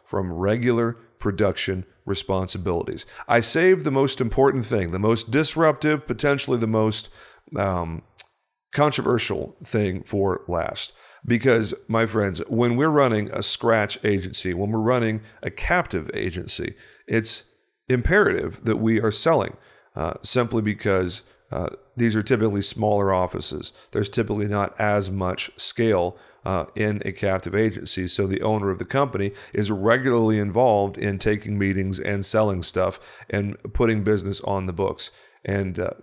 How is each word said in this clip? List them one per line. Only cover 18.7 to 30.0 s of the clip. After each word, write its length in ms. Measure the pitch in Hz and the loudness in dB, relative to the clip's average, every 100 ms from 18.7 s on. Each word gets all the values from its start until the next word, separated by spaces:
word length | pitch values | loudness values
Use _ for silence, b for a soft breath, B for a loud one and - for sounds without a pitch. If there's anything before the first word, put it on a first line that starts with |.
| 110 | 0
we 240 | 110 113 | 2 2
are 100 | 110 | 2
selling, 460 | 107 160 151 - - b b b - | 2 2 2 0 -6 b b b -6
uh, 160 | 82 - | -6 -4
simply 400 | - 123 120 117 | -2 0 2 0
because, 640 | 107 101 107 95 92 87 b b b | 0 -2 2 2 2 -4 b b b
uh, 160 | - 90 - _ - | -6 -6 -8 _ 0
these 180 | 117 107 | 2 2
are 80 | |
typically 380 | 104 120 110 101 | 2 2 2 0
smaller 500 | 98 - 107 101 98 | -4 -2 0 2 2
offices. 640 | 92 90 90 82 78 - B B | 2 0 -4 -6 -8 -10 B B
There's 160 | - 101 | -4 -2
typically 400 | - 110 107 104 | -2 -2 -2 -2
not 320 | 104 98 - | -2 -2 -2
as 320 | 107 104 92 | 0 0 0
much 400 | 98 90 - - - | -2 -2 -4 -8 -6
scale, 580 | - - 113 95 87 - B B - | -6 0 2 2 0 -4 B B -4
uh, 200 | 92 73 | -4 -4
in 280 | - 107 104 | -2 -2 -2
a 80 | 98 | -6
captive 420 | 92 101 95 90 | -4 -2 -2 -2
agency. 540 | 98 110 - - - 90 | 0 0 0 -8 -4 -4
So 180 | - 95 | -2 0
the 160 | 95 | 0
owner 280 | 110 107 98 | 0 0 0
of 100 | 95 | -4
the 60 | 92 | -2
company 480 | 139 139 98 101 98 B | 0 0 0 -4 -6 B
is 200 | - 104 | -4 -2
regularly 680 | 101 104 123 | 0 2 2